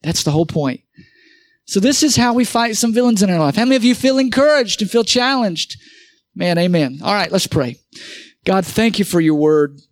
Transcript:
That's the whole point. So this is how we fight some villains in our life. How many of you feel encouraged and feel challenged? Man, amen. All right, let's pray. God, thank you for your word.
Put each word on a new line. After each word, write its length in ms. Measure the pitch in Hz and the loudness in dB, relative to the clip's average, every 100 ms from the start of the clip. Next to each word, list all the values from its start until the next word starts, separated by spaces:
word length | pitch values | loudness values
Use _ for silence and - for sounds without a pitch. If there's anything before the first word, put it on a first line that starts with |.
That's 220 | 156 165 | -4 -2
the 80 | 165 | 0
whole 140 | 151 165 | 0 0
point. 340 | 165 139 123 _ - - _ _ _ _ _ | -2 -4 -6 _ -20 -20 _ _ _ _ _
So 140 | - 202 | -6 0
this 240 | 226 294 | 0 2
is 140 | 302 226 | 0 2
how 180 | 240 | 2
we 100 | 233 | 0
fight 320 | 240 233 233 220 | 0 -2 -2 -2
some 160 | 233 | 0
villains 300 | 226 247 214 | 2 2 2
in 80 | 196 | 2
our 80 | 175 | 2
life. 160 | 147 | 0
How 100 | 143 | 2
many 120 | 247 262 | 2 2
of 80 | |
you 100 | 240 | 2
feel 240 | 240 262 262 | 2 0 2
encouraged 640 | 262 247 285 302 220 - | 0 2 2 2 0 -4
and 80 | 202 | -2
feel 140 | 233 | 0
challenged? 720 | 226 247 247 269 214 160 - - - - _ _ _ | 0 0 0 0 -2 -4 -10 -12 -20 -20 _ _ _
Man, 240 | - 175 170 | -6 -2 0
amen. 400 | 180 175 135 139 | 2 2 0 -4
All 120 | 165 | -4
right, 160 | 208 165 | -2 0
let's 160 | 180 - | -2 -2
pray. 300 | 160 123 - _ - - - - _ | -2 -2 -6 _ -20 -20 -20 -20 _
God, 220 | - 190 180 | -2 -2 -2
thank 320 | - 226 - | -2 0 0
you 60 | |
for 160 | 185 175 | -2 0
your 160 | 160 151 | 2 2
word. 420 | 151 156 147 143 _ | 2 2 0 -4 _